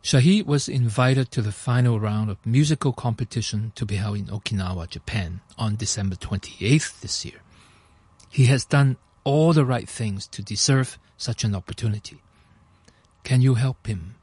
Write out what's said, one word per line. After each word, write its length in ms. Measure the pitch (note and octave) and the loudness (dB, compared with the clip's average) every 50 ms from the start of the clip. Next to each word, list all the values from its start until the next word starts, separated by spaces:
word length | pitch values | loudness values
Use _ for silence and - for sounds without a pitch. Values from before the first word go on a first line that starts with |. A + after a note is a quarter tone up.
| _ | _
Shahid 420 | - - C3+ B2 E3 F#3+ G#3+ G3 | 4 4 6 6 6 6 4 4
was 240 | - D3 C#3+ - - | 2 0 0 0 -2
invited 640 | - C3+ B2 A#2 G#2 - B2+ B2+ C3 C3+ B2+ - | -2 0 0 0 2 2 2 4 4 2 0 -2
to 100 | - - | -2 -4
the 100 | A2 G#2+ | -4 -4
final 480 | G2+ - - - A#2+ B2 B2 B2 A#2 G#2+ | -4 -6 -4 -2 2 2 4 2 2 0
round 300 | G#2 G#2+ G#2 G#2+ A2 G#2+ | 0 -2 -2 -2 -2 -4
of 160 | G2+ - _ | -4 -6 _
musical 480 | A2+ A#2 C3+ D3+ D3 D#3 - - C#3+ B2 | 0 2 2 4 2 2 0 0 -2 -2
competition 800 | - - B2 A2+ - B2+ - - A#2+ A2 - - G#2 A2 A2 - | 0 -2 -2 -2 -2 -6 -6 -6 -6 -6 -4 -4 -4 -4 -6 -6
to 100 | - A#2+ | -8 -6
be 100 | G#2 G#2 | -4 -4
held 220 | G2 G2 G#2+ G#2 G#2 | -4 -4 -4 -4 -6
in 80 | G2 | -6
Okinawa, 640 | F#2 G2+ G#2 _ - A2 G2 F#2 F2+ F2+ F2+ E2 E2 | -6 -8 -8 _ -4 -4 -4 -2 -4 -4 -6 -8 -10
Japan, 520 | - - _ - - A2 F#2 E2 F2 F#2 _ _ - - | -12 -12 _ -6 -6 -4 -4 -4 -8 -12 _ _ -10 -6
on 180 | A2+ A2 G#2 | -4 -4 -4
December 400 | G#2+ A#2 G2+ - - G2 G2 F#2 | -4 -4 -6 -4 -4 -4 -4 -4
twenty-eighth 880 | F2+ - - - F#2 - - - - F2 G#2+ C3+ D#3 - - - - | -6 -8 -6 -6 -6 -8 -10 -12 -6 2 2 2 2 2 -2 -10 -12
this 240 | - - - - - | -12 -10 -8 -8 -8
year. 160 | - - - _ _ _ - - _ _ _ _ _ _ _ _ _ _ _ - _ | -10 -14 -16 _ _ _ -20 -20 _ _ _ _ _ _ _ _ _ _ _ -20 _
He 160 | - - C3 | 2 4 4
has 200 | A#2+ C#3 B2+ - | 4 4 2 0
done 320 | _ - - C#3 C3+ B2+ - _ _ _ _ _ | _ 4 4 4 4 2 -2 _ _ _ _ _
all 300 | C3+ C#3 D3+ D#3 E3 E3+ | 0 2 4 4 6 6
the 120 | D3+ C#3 | 4 4
right 220 | B2+ C3 A#2+ - - | 2 0 -4 -4 -8
things 400 | - - A#2+ G#2+ G2 G2 - - | -8 -6 -4 -4 -4 -6 -10 -12
to 140 | - - | -12 -14
deserve 580 | G2+ - G#2+ G2+ - - C3+ C3+ C3 - - - _ _ _ | -10 -8 -4 -2 2 2 4 2 2 0 -6 -18 _ _ _
such 280 | _ - - A2+ - - | _ -8 -8 -6 -4 -2
an 120 | A2 G2+ | -2 -2
opportunity. 680 | F#2+ - - - - - A2+ G#2 G#2 - - - D2 _ _ _ _ _ _ _ _ _ _ _ _ _ _ _ _ _ _ _ _ _ | -4 -6 -8 -10 -6 -4 -4 -4 -4 -8 -14 -20 -20 _ _ _ _ _ _ _ _ _ _ _ _ _ _ _ _ _ _ _ _ _
Can 180 | - B2+ B2+ | 0 2 4
you 120 | B2+ C3 B2+ | 6 6 4
help 340 | A2+ C3 C3 B2+ _ _ - | 4 2 0 -2 _ _ -6
him 280 | A2 F#2 D#2+ F#2 A#2 _ | -6 -6 -6 -12 -16 _